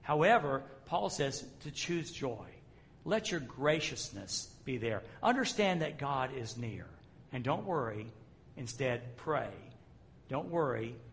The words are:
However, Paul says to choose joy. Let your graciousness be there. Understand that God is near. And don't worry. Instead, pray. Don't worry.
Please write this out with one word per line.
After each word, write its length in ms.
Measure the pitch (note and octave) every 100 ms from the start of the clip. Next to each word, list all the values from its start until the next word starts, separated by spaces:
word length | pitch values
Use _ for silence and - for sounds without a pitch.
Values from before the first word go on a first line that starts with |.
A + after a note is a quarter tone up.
However, 600 | - D3+ F3 A#3 D3 C3+ - -
Paul 240 | - E3+ G3
says 360 | - C#3 - - -
to 100 | D3+
choose 400 | - - F3 D#3
joy. 340 | - C3+ A2 F2 - - - - -
Let 260 | D#3 A3 A3
your 80 | F3
graciousness 1120 | A#2 A#2+ D3 D#3+ - B2 - G2 G2 - - -
be 120 | - B2
there. 240 | A2+ G2+ - -
Understand 580 | G#3+ B3+ B3+ - G3 F3+
that 160 | D#3 D#3
God 380 | C#3 C#3 C3
is 220 | C3+ A2 A#2+
near. 280 | A#2 G#2+ E2+ - - - -
And 120 | B2+
don't 220 | A#2+ E3+
worry. 400 | G#3 E3 A2+ G#2 A2+ - - - - -
Instead, 580 | A#2 - C3 A#2+ A#2+
pray. 340 | - - C#3+ G#2+ G2 - - - - - - -
Don't 200 | C3+ F3
worry. 440 | E3+ C#3+ A2+ A#2 A#2 A#2+